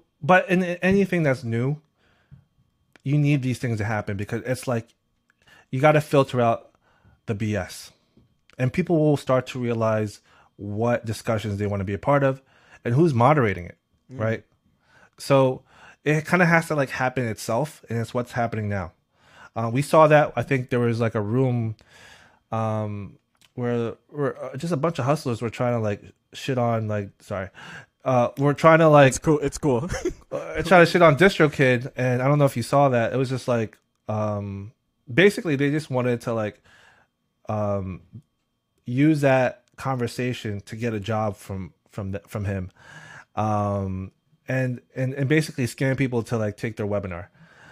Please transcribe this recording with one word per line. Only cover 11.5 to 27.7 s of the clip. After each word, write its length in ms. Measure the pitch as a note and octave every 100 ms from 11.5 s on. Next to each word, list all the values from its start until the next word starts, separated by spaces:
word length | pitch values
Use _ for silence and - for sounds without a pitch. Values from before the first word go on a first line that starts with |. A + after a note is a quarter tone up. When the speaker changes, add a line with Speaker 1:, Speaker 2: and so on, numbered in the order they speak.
| G2+
Speaker 1:
they 100 | G#2
wanna 160 | G2+
be 100 | G2
a 60 | G2
part 240 | - C#3+
of 180 | C#3 C3+ _ _ _ - -
and 80 |
who's 200 | B2 E3+
moderating 520 | A#2+ B2 D3+ A2+ F#2 F2
it, 120 | - _ _ -
Speaker 2:
Mm. 80 | C3
Speaker 1:
right? 240 | A2 A2+ - _ _ _ _ _ _ -
So 460 | - C#3 C3 C3+ _ _ - - C#3+
it 200 | D#3 D3+
kinda 200 | F3+ E3+
has 220 | E3 E3
to, 60 | D3+
like, 160 | C3+
happen 360 | - B2+ C3 A#2
itself, 560 | G#2 - A2+ D3+ - -
and 100 | A#2
it's 140 | A#2
what's 180 | B2 A#2+
happening 380 | B2+ A#2 A2 G#2
now. 240 | G2+ F2 - _ _ _ - - A2+
Uh, 140 | A#2
we 100 | B2
saw 260 | D3 E3 D#3
that, 240 | D3+ D3+ -
I 60 |
think 260 | - C3+ B2
there 100 | B2
was, 200 | A#2+ A#2
like, 120 | A2+ A2
a 60 |
room, 540 | G#2 A#2+ C3 A#2+ A2+ A2 _ - - - _ _ _
um, 640 | A2 A2 G#2+ G#2+ G2+ F#2+ - _ _ _ -
where, 400 | A#2+ A#2+ A#2 - _
where, 340 | D3 C3+ -
uh, 140 | C3 C3+
just 160 | E3+
a 60 | D#3
bunch 200 | E3 D#3
of 80 | B2+
hustlers 360 | D3+ C3 A2+
were 80 | A#2
trying 240 | - B2
to, 60 | A#2+
like, 220 | G#2+ G#2 - _ _
shit 240 | - - B2
on, 300 | A#2+ A2+ G#2+
like, 220 | G#2 G2+ -
sorry, 280 | - G2 F#2 - -